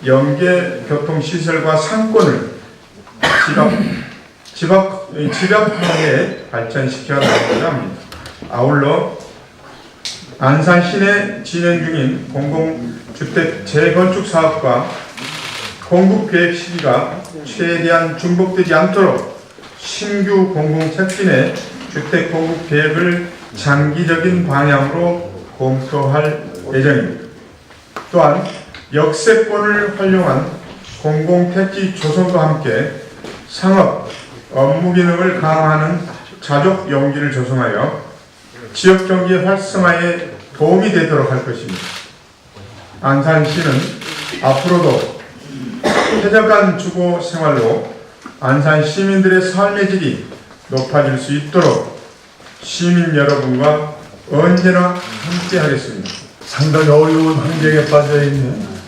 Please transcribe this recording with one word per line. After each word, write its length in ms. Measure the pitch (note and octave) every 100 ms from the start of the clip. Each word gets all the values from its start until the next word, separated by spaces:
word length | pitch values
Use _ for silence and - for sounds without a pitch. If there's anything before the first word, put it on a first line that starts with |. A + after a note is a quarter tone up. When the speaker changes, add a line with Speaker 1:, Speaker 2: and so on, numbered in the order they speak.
| B2+
Speaker 1:
연계 760 | C3+ C#3+ C#3+ F3+ F3+ F3 - -
교통시설과 880 | D3 D3+ D#3 C3+ F3 D#3+ D#3+ D#3 D#3
상권을 720 | - A3 A3 G#3+ E3+ B2 - - - - - - - - - - -
집합-, 260 | - - - - - - - - - -
집합-, 560 | - D#3+ F#3+ G3 - - D#3 D3
집약하게 1120 | - F#3+ G#3+ G#3+ F3 F3 D#3 D#3 C3+ F#3+ F#3+ -
발전시켜 640 | A#2+ A#2 C3+ C3 - -
나가고자 520 | C#3+ - - - - -
합니다. 360 | C3+ F#2 F#2+ - - - - -
아울러 680 | - C3 C#3+ C#3+ D#3 - - - - - - - - - - - - - -
안산 440 | C3+ D3+ D#3 F3
시내 600 | F3 G#3 G3 G3+ - -
진행 400 | - E3+ F3 E3+
중인 440 | D#3+ D#3 C3 C3 -
공공주택 1300 | C#3 D3 D#3+ D#3+ D#3+ A#2+ - - - C#3 D#3 E3 - -
재건축 600 | D3+ D#3+ E3+ F#3 F#3+ -
사업과 640 | E3 D#3+ D#3 C3 B2 - - - - - - - - - - -
공급 420 | F3 F#3+ - -
계획 260 | F3+ F3 E3+
시기가 680 | - F3 D3 B2 - - - D#3+
최대한 720 | D3 - E3+ E3+ E3 E3 E3 D3
중복되지 540 | F3 F3 F#3+ F#3 E3+
않도록 640 | D#3 F3+ G3 F#3 C3 - - - - - -
신규 720 | - - G#3 G3+ F#3+ G3 F#3
공공택지 760 | D#3 D3+ D#3 D#3+ F#3 F#3+ - F#3+
내 280 | C3 - - - - -
주택 400 | D3+ - F3 D3+
공급 360 | D#3+ E3 E3 -
계획을 640 | D3 D3+ D#3 F3 F3 F3 - -
장기적인 920 | A2+ D3 C#3+ D3+ E3 E3+ E3 F3+ F3+ C#3+
방향으로 1000 | C#3 D3 C#3 C#3 E3 F3 F3 - - - -
검토할 920 | C3 C3+ - D3 C3+ D3 D3+ D3+ - - -
예정입니다. 520 | C3 C#3 B2+ - - - - - - - - - - -
또한 340 | - D3 - - - - - -
역세권을 1040 | C#3+ D#3 - - A3+ G#3+ G#3 G#3 G#3 G3+ -
활용한 520 | G3 F#3+ D#3+ C3+ D#3 - - - - -
공공택지 920 | D3+ D3+ D#3+ F3+ F3+ F3+ F#3+ G3 F#3+ -
조성과 520 | D#3 D#3 F3+ F3 D#3
함께 440 | D3+ C3 A2 - - - - - - -
상업, 600 | - F#3 F#3+ D#3+ - - - - - -
업무 400 | C3+ C#3 D#3+ F3+
기능을 460 | F3+ F3 E3+ F#3 F3+
강화하는 600 | D#3 D#3 D#3 D#3 D#3 F3 - - - -
자족 500 | - D3 F#3 F#3+ -
용지를 400 | C#3 C#3 C#3+ C#3+
조성하여 720 | B2+ B2 C3 A#2+ G#2 D3 - - - - - - - A#2+
지역 340 | - F#3 F#3 -
경제 380 | F#3 F3+ F#3
활성화에 840 | F#3 G3 - F#3+ F3+ E3+ F3 E3+ - - - -
도움이 360 | D3+ F#3 G#3+
되도록 380 | F3+ D3+ C#3+ B2
할 140 | B2+
것입니다. 360 | C3 A2+ - F#3 - - - - - _ - - - - - -
안산시는 680 | C#3 C#3 D3+ D#3 D3 D3+ D3+ C3 - - - - - -
앞으로도 720 | C3+ C#3 F3 F3 D3+ A#2+ - - - - - - - - - - - G#3+
쾌적한 560 | G3 A3 G#3 G#3 G3 E3+
주거 420 | F3 F3+ F3+ E3+
생활로 720 | - E3 D#3 C3+ D3 - - - - - - -
안산 440 | C3 C#3+ D3+ D3+
시민들의 580 | D3+ F#3+ G3 G3 F#3+ F#3
삶의 480 | F#3 F3+ G3+ G3+ G3
질이 360 | F#3+ D3 - - - - - -
높아질 500 | C3 B2+ D3 C3+ C3
수 160 | -
있도록 680 | D3 D3 F#3 D#3+ - - - - - - - - -
시민 520 | - - F3 F3 E3+
여러분과 840 | D3+ C#3+ C#3+ B2+ B2+ D3 D3+ - - - - -
언제나 640 | C#3+ F3 F3+ F3+ F3+ F3+
함께하겠습니다. 1160 | F3+ - - D3 F3 - F#3 D3+ C3 - G#2 - - - - -
Speaker 2:
상당히 420 | - D3+ D#3 D3+
어려운 460 | D3 D#3 D#3+ D#3+
환경에 500 | D3+ C3 D#3+ D#3 D3+ C#3
빠져 360 | D3 C#3+ D3
있는 440 | C#3+ C#3 B2+ G#3+ - F#2+